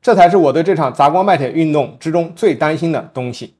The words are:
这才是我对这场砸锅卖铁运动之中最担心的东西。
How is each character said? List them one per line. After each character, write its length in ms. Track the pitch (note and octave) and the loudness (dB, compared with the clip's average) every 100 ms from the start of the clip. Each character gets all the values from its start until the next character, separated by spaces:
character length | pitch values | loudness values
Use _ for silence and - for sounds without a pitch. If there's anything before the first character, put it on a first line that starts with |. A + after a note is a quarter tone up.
这 120 | - | 0
才 140 | G3 F3 | 4 4
是 80 | |
我 160 | F#3+ D3+ | 4 2
对 100 | C3+ | 2
这 140 | E3 | 0
场 180 | E3 C3+ | -2 -2
砸 160 | B2 C#3+ | 0 0
锅 140 | F3 | 2
卖 140 | G3+ E3 | 0 0
铁 120 | B2+ | -2
运 200 | D#3+ D#3+ | -2 0
动 240 | D3+ B2 - | -2 -4 -8
之 120 | D#3+ | -4
中 220 | E3+ E3+ | -4 -4
最 180 | E3+ G#3+ | -2 -2
担 240 | C#3 D3+ D#3+ | 0 -2 -2
心 140 | E3 | -4
的 180 | C#3 - | -4 -8
东 180 | C3 B2 | -10 -10
西。 220 | A#2 A#2 | -12 -18